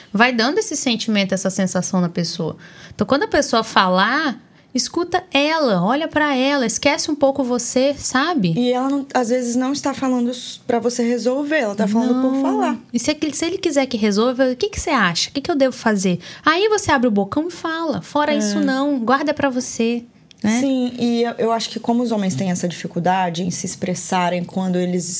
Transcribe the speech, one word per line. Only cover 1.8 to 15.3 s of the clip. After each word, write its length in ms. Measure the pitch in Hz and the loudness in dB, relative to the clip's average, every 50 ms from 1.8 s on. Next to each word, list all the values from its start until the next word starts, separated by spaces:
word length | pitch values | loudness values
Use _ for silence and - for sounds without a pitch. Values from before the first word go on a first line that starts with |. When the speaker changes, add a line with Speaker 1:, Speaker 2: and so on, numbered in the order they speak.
| 175 - - 185 | -2 0 0 0
Speaker 1:
na 80 | 180 170 | 0 0
pessoa. 460 | 175 - 170 165 - - 165 156 - - - - - - - - - | 0 -2 -4 -4 -4 -6 -6 -6 -8 -10 -14 -20 -20 -20 -20 -20 -8
Então, 120 | - 220 - | -6 -2 0
quando 160 | 262 285 - | 2 0 2
a 40 | - | 2
pessoa 360 | - 320 269 269 - 226 220 | 2 2 2 2 2 0 0
falar, 760 | - - 226 196 185 185 185 196 214 254 294 320 285 226 - - - _ - _ _ - | 2 2 2 4 4 4 4 4 2 2 0 0 -2 -2 -6 -10 -18 _ -20 _ _ -4
escuta 500 | 254 - - - 339 349 339 349 359 359 - | -4 -4 -2 -2 -4 -2 0 -2 -2 -2 0
ela, 500 | - 277 285 302 320 330 302 247 202 175 | 0 2 2 2 2 2 2 2 2 2
olha 240 | 175 196 247 294 320 | 2 2 2 0 -2
pra 300 | 311 - 311 302 294 277 | -2 0 0 0 2 2
ela, 300 | 254 254 277 285 285 254 | 2 2 2 2 2 2
esquece 440 | 226 - - - 277 285 320 - - | 0 -2 0 0 0 0 0 -2 -4
um 60 | 302 | 0
pouco 260 | 294 294 269 269 277 269 | 2 2 2 2 2 0
você, 500 | 240 247 240 247 - - 254 254 277 285 285 | 0 0 -2 -2 0 2 2 2 2 0 -2
sabe? 560 | - - - 254 277 330 359 285 185 170 165 196 | -4 -2 0 0 0 0 0 2 2 2 2 2
Speaker 2:
E 160 | 247 247 247 | 2 2 2
ela, 160 | 247 254 269 | 2 0 0
não, 160 | 277 285 269 277 - | 0 -2 -2 -2 -2
às 160 | 262 247 214 | -2 0 2
vezes, 260 | 247 254 247 240 240 | 0 0 0 0 0
não 160 | 254 254 254 | 0 0 0
está 220 | 285 285 - 285 269 | -2 -2 -2 -4 -2
falando 380 | - 269 262 254 247 240 240 | -2 -2 0 0 0 0 -2
s-, 280 | 254 247 - - - - - - | -2 -4 -6 -6 -8 -6 -4 -2
pra 120 | 240 233 | -2 0
você 220 | - 240 233 - | 0 0 0 0
resolver, 580 | 240 233 240 240 202 247 254 277 294 285 320 311 | 0 0 0 0 0 0 0 0 0 0 0 0
ela 160 | 254 208 202 | 0 0 0
tá 120 | 202 202 196 | 0 0 2
falando 340 | 214 226 240 247 247 254 | 2 2 2 2 2 2
por 120 | 262 262 262 | 2 2 2
Speaker 1:
Não. 80 | 269 | 2
Speaker 2:
falar. 360 | 269 - 403 415 370 320 240 220 - - | 0 0 2 2 0 0 -2 -4 -6 -6
Speaker 1:
E 80 | - 233 | -4 -2
se 100 | - - | 0 0
aquele, 240 | 302 302 - 311 277 | -2 -2 -2 -4 -2
se 120 | - 320 | -2 -2
ele 120 | 339 359 381 | -2 -4 -4
quiser 280 | - 349 285 277 269 | -4 0 0 0 0
que 100 | 262 254 | 0 0
resolva, 560 | 220 208 214 202 202 226 254 254 233 269 254 | 0 0 2 2 2 2 2 2 2 0 0
"O 40 | 254 254 | 2 0
que 100 | - 415 | -2 -4
que 120 | - - | -4 -4
você 100 | - 370 | -2 0
acha? 400 | 302 247 208 180 165 - - | 2 2 2 2 0 -2 -4
O 40 | - | -4